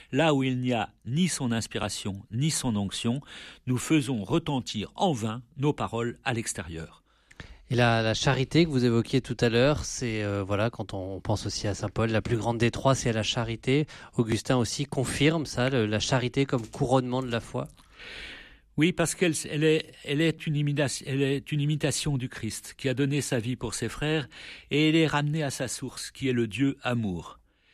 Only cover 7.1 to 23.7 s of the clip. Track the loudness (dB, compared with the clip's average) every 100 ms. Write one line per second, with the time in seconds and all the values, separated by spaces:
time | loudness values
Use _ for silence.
7.1 | _ _ -20 -20 -16 -2 4 4 4 2
8.1 | 2 2 2 2 4 4 4 4 4 2
9.1 | 0 0 0 2 4 4 2 -2 -6 -4
10.1 | -2 -2 -2 0 0 0 -2 -8 -8 -8
11.1 | -6 -2 -2 -2 -4 -4 -4 -4 0 2
12.1 | 2 0 0 0 2 2 2 2 2 2
13.1 | 0 0 -2 -2 -4 2 2 2 -6 -8
14.1 | -2 0 0 2 2 2 -2 -4 -2 -2
15.1 | 2 4 2 -2 -2 0 2 2 0 2
16.1 | 0 2 0 0 0 -2 -2 2 4 2
17.1 | -2 -2 -4 -4 -8 -8 -12 -20 -20 -16
18.1 | -14 -14 -16 -20 -20 _ 2 2 2 0
19.1 | 2 2 0 -2 2 4 4 0 -12 -4
20.1 | 0 2 0 -2 0 0 2 0 -2 -4
21.1 | 0 2 0 -2 -2 0 0 0 0 -2
22.1 | -2 -4 -6 -8 -8 -12 -6 -2 0 2
23.1 | 0 0 -2 -2 -4 -6